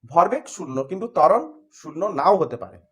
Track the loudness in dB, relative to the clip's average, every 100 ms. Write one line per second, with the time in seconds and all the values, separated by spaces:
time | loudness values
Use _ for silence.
0 | 0 2 2 0 -8 -14 -8 -6 -6 -8
1 | -6 2 4 4 0 -16 _ _ -16 -6
2 | -6 0 2 2 0 -6 -14 -18 _